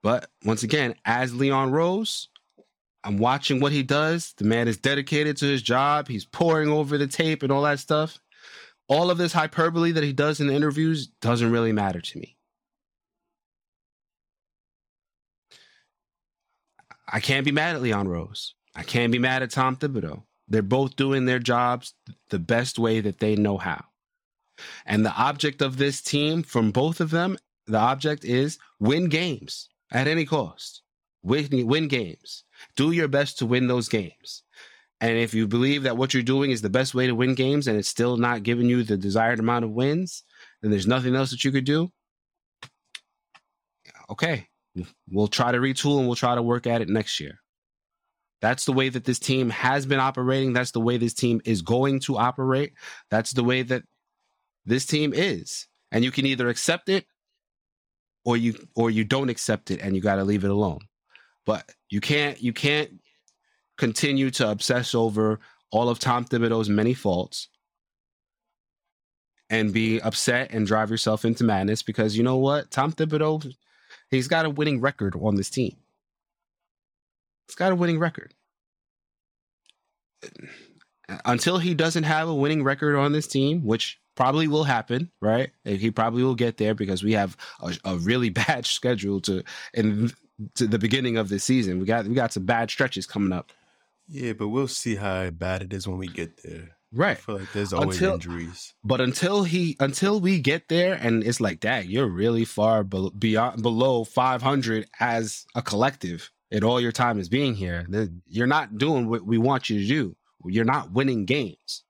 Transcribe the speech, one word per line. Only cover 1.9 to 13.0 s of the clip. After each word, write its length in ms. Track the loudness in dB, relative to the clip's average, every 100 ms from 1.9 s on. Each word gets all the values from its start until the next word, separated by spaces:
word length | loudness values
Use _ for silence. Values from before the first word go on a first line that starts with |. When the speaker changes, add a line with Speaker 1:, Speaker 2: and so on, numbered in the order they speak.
| 0 -4 -6 -10 _ _ _ _ _ _ _
Speaker 1:
I'm 140 | -6 0
watching 420 | 2 2 0 2
what 120 | 2
he 100 | 0
does. 520 | 0 2 2 0 -4
The 120 | -2
man 220 | 2 2 2
is 100 | 2
dedicated 600 | 2 2 2 2 2 2
to 80 |
his 160 | 2 2
job. 460 | 2 4 4 2 0
He's 180 | -8
poring 440 | -8 -2 2 4 4
over 280 | 2 2 0
the 100 | 0
tape 360 | 0 0 0
and 80 | 0
all 120 | 2
that 160 | 2 0
stuff. 400 | 0 0 0 -6 _ _ -20 -20 -20 _ 0
All 220 | 2 4
of 80 | 2
this 160 | 2
hyperbole 600 | 2 0 2 2 2 2
that 100 | 2
he 100 | 0
does 260 | 2 0 2
in 80 | 2
the 60 |
interviews 540 | 2 2 2 0 0 -6 _
doesn't 300 | 0 2 2
really 200 | 2 2
matter 300 | 2 0 -4
to 180 | -10 -14
me. 160 | -16 _ _ _ _ _ _ _